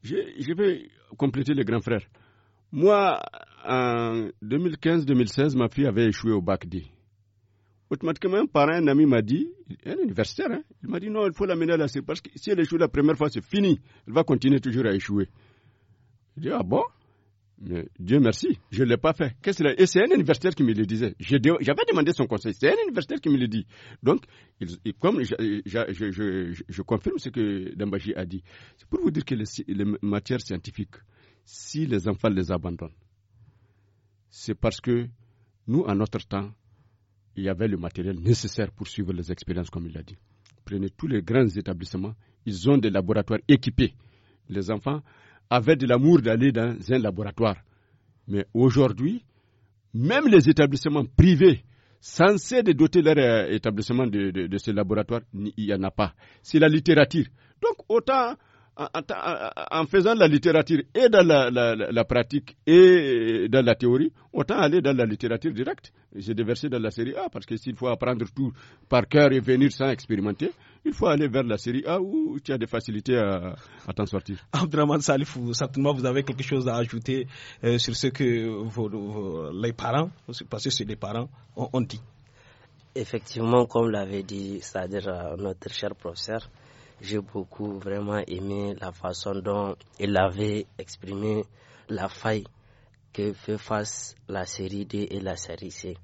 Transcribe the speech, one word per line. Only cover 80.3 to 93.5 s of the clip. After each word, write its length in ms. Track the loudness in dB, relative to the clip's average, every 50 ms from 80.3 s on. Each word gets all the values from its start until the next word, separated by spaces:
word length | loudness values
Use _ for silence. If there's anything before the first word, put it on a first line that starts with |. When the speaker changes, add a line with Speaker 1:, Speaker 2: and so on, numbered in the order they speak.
| -14 -14 -12 -12
Speaker 2:
parce 140 | -12 -8 -6
que 60 | -4
c'est 140 | -4 -4 -6
les 120 | -6 -8
parents, 340 | -10 -10 -8 -8 -8 -8 -10 -12 -20 -20 _ _
ont, 120 | -10 -10 -4 -2
ont 80 | -4
dit. 200 | -4 -4 -6 -16 -18 -20 _ _ _ _ _ _ _ -20 _ _ _ _ _ _ _ _ _
Speaker 3:
Effectivement, 720 | -10 -8 -6 -8 -10 -10 -10 -8 -4 -2 2 4 4 2
comme 240 | 2 2 0 0 0
l'avait 320 | 0 -4 -4 -6 -6 -8 -8
dit, 360 | -8 -10 -10 -10 -8 -10 -12
c'est-à-dire, 480 | -12 -10 -8 -8 -8 -6 -8 -8 -6 -6
euh, 280 | -8 -8 -8 -10 -10
notre 340 | -8 -8 -8 -10 -10 -12 -12
cher 240 | -12 -8 -8 -8 -10
professeur, 560 | _ -14 -14 -12 -12 -10 -8 -8 -10 -10 -12 -20 _ -20 -20 _ -20 -20 -20 _ _ -12
j'ai 160 | -6 -6 -6
beaucoup 580 | -6 -6 -10 -10 -10 -10 -12 -10 -10 -8 -8 -10
vraiment 440 | -8 -8 -8 -6 -6 -4 -4 -4 -4
aimé 480 | -6 -8 -8 -6 -6 -6 -6 -6 -6 -8 -10
la 100 | -12 -14
façon 440 | -14 -10 -10 -10 -8 -8 -8 -8 -8
dont 420 | -6 -4 -4 -4 -4 -4 -6 -8 _ -14 _ _ _
il 160 | -6 -2 2
avait 480 | 2 2 2 0 -2 -4 -4 -4 -4 -8 _ _ -18
exprimé 640 | -16 -16 -16 -18 -14 -12 -10 -6 -4 -4 -4 -4 -6 -8 _ _ _ _ -20 -20 _ -10
la 180 | -8 -8 -8 -8
faille 360 | -10 -6 -4 -4 -4 -4 -6 -12 _ _ _ _ _ _ _ _ _ _ _ _ _
que 220 | -6 -6 -6 -6
fait 240 | -8 -8 -8